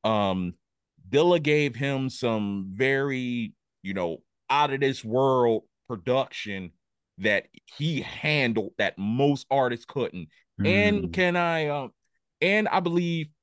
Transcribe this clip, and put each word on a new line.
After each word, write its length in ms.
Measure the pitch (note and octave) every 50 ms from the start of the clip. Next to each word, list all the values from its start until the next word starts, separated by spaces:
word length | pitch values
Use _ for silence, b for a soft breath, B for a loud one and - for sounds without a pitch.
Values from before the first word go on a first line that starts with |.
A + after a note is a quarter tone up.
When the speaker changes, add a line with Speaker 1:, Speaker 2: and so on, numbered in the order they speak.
| -
Speaker 1:
Um, 500 | G#2+ A2 G#2 G2+ G2 F#2 F#2 F#2 F2+ F2 _ _ _ _ _ _ _ _ _ _ F#2
Dilla 340 | A2+ C#3+ E3 F3 F3 E3+
gave 320 | C#3+ D3 D3+ D3+ D3 C#3 A#2
him 360 | A2+ C#3 C#3 C#3 C3+ C3+ C3
some 600 | - - - A#2+ A2+ G#2+ G#2 G2+ G2+ G2+ F#2+ F#2+ F#2+
very, 800 | G2+ C3 C3 C#3 C#3 C#3 C#3+ C3+ B2+ B2+ B2 B2 A#2+ A2+ G#2+ - _ _ _ _ _
you 120 | - F#2+ F#2+
know, 240 | F#2+ F2+ E2+ E2 - _ _ _ _ _ -
out 220 | C3+ C#3+ D3 C#3+
of 80 | C3+ C#3
this 240 | C#3 C3+ C3 - -
world 600 | A2 A2+ B2+ C3 C3 C3 B2+ B2 A#2 A2+ G#2+ _ _ _ _ _ _
production 840 | A#2+ F#2+ E2+ B2 B2 C3+ B2+ - - - - G#2+ G2+ F#2+ F#2 E2+ _ _ _ _ _ _ _ _ _ -
that 280 | F#2+ G#2+ G#2 G2 - _ _ - _ - -
he 260 | - D3 D#3+ E3 C3
handled 680 | - - - - - D3+ D3+ D3 C3 A#2+ A2 A2 G2 - _ -
that 200 | G#2 F#2 - -
most 480 | G2 G#2 A2+ B2+ C#3 D3 C#3+ C3+ - _
artists 360 | C3+ C#3 C3 B2 A#2+ A#2 -
couldn't. 420 | - - C#3+ A#2+ - - F2+ E2 D2+ b b b b _ - G2+
And 400 | D#3+ F#3 G3+ G#3 G#3 G#3 G3+ F#3+
Speaker 2:
Mm. 80 | F3
Speaker 1:
can 240 | D#3+ F3+ F#3 F3 F3
I, 320 | F3 F3 E3+ E3 D#3+ D#3 D3
um, 240 | C#3+ D3 C3+ A2+ _ _ _ _ _ _ _ _ _ _
and 280 | D#3+ F3+ G3+ G#3+ G#3+ -
I 120 | - F#3+
believe 480 | F3+ F3 E3+ F3 F3 E3+ E3+ E3 D#3 D3+ _ _